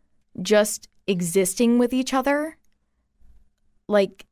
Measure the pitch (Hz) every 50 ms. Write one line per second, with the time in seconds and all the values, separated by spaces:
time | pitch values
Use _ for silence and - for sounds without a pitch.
0 | _ _ _ _ _ _ - - 180 190 214 208 214 214 - - - - _ _
1 | _ - 196 175 180 170 170 190 185 185 - - 240 233 240 240 247 240 254 254
2 | 254 - 262 269 254 277 285 294 302 320 311 _ _ _ _ _ _ _ _ _
3 | _ _ _ _ - - - - _ _ _ _ _ _ _ _ _ - 208 208
4 | 196 190 - - - _